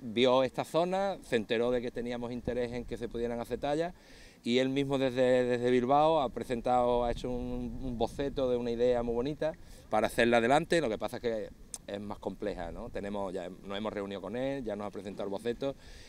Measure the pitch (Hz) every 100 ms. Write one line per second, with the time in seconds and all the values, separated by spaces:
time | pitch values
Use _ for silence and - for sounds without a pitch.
0 | 120 107 127 127 131 - 127 156 180 185
1 | 196 160 - 120 104 113 120 123 117 123
2 | 120 120 120 123 123 120 120 123 113 110
3 | 113 117 120 117 113 117 143 151 170 -
4 | - - - - 120 123 131 135 135 135
5 | 135 123 127 127 123 123 123 123 120 143
6 | 156 160 123 117 117 120 123 123 123 120
7 | 120 117 127 123 123 123 120 120 131 117
8 | 113 - 139 139 131 120 120 117 123 120
9 | 120 117 135 151 156 170 - - - 110
10 | 110 - 117 117 117 147 165 170 127 104
11 | 107 120 120 110 98 - - - - 101
12 | 104 104 104 92 104 90 85 85 120 98
13 | 101 104 98 92 87 92 98 101 107 101
14 | 98 98 92 120 135 139 107 101 104 104
15 | 98 92 101 98 113 117 139 - - -